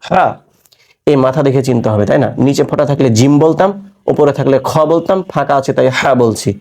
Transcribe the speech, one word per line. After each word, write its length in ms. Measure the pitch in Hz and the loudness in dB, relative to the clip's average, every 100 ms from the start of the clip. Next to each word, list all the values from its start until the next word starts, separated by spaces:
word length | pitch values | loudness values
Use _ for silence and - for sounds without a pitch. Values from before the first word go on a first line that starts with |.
হা। 220 | - 185 151 101 _ _ _ _ _ _ - | -4 -2 -2 -4 _ _ _ _ _ _ -2
এই 80 | 147 | 2
মাথা 260 | 131 135 | 2 0
দেখে 180 | 143 131 | 0 0
চিনতে 240 | 127 120 113 | 0 0 0
হবে, 140 | 107 104 | 0 0
তাই 140 | 143 | 0
না? 100 | 117 - | 0 0
নিচে 260 | 127 139 | 0 0
ফোঁটা 220 | 147 - 143 | -2 0 -2
থাকলে 240 | 143 135 | 0 0
জিম 240 | 110 131 143 | 2 4 4
বলতাম, 300 | 156 160 185 202 - _ - | 2 2 0 -2 -12 _ -6
উপরে 260 | 135 147 | 0 0
থাকলে 240 | 139 135 135 | 0 0 0
খ 80 | 131 156 151 | 0 -2 0
বলতাম, 320 | 165 165 190 185 | 0 0 -4 -2
ফাঁকা 260 | - 143 143 | -6 -2 -2
আছে 160 | 135 | -2
তাই 140 | 135 131 | 0 0
হা 220 | 127 160 127 | 0 0 2
বলছি। 340 | 120 104 - 101 | 0 0 -4 -6